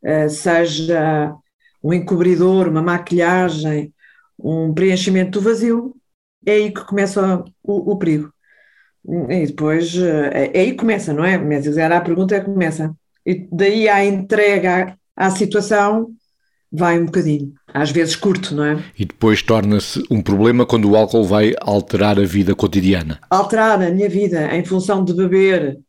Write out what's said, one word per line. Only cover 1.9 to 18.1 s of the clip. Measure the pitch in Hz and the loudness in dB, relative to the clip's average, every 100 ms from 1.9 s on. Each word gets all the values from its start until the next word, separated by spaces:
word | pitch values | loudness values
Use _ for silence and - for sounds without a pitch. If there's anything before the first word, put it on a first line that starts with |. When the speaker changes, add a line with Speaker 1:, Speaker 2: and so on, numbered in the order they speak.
Speaker 1:
encobridor, | 175 175 180 180 175 180 190 175 | -2 0 0 2 4 4 4 2
uma | 156 | 0
maquilhagem, | 170 175 175 175 170 180 185 156 156 151 151 _ _ _ _ _ | 0 -2 -2 0 2 2 0 -2 -4 -4 -6 _ _ _ _ _
um | - 160 160 | -6 -2 -2
preenchimento | 156 190 185 190 190 185 196 | 0 0 0 0 0 0 0
do | |
vazio, | 202 220 233 233 247 - _ _ _ _ | 0 0 0 -2 -4 -14 _ _ _ _
é | - | 0
aí | 208 214 | 0 0
que | - | -6
começa | - 202 202 196 190 180 175 _ | -6 -2 -2 0 0 -2 -4 _
o, | - 202 202 | -6 -4 -2
o | 196 | -2
perigo. | 175 151 151 _ _ _ _ _ _ _ - 170 131 | 0 -2 -4 _ _ _ _ _ _ _ -8 -6 -4
E | 180 151 | -2 -2
depois, | 143 151 160 170 175 | -2 -2 0 -2 -2
eh, | 180 156 143 | 0 0 -2
é, | - 139 180 | -2 -2 0
é | |
aí | 202 | 0
que | 254 | 0
começa, | 226 202 - | -2 -2 -2
não | 147 | -2
é? | 175 185 | 0 0
Mas | 151 147 143 151 | 0 -2 -2 0
era | 160 170 | 2 0
a | |
pergunta | 170 170 190 | 0 -2 0
é | 202 | -2
que | 190 | -2
começa. | 196 170 156 156 156 _ _ | -2 -2 -2 -6 -8 _ _
E | - 185 - | -6 -6 -4
daí | 170 196 214 214 | -2 0 2 2
à | 202 | 2
entrega | 196 196 190 220 208 202 180 180 185 - _ - | 2 0 -2 2 2 2 0 0 -2 -8 _ -4
à, | 190 | -2
à | |
situação | 190 202 208 196 214 202 214 226 226 _ _ _ _ _ | 0 0 0 0 0 2 0 -4 -12 _ _ _ _ _
vai | 156 175 170 | -2 0 2
um | 170 | 0
bocadinho, | 180 156 147 139 - _ | -2 0 -2 -4 -14 _
às | 143 147 | -4 -2
vezes | 151 165 | 0 -2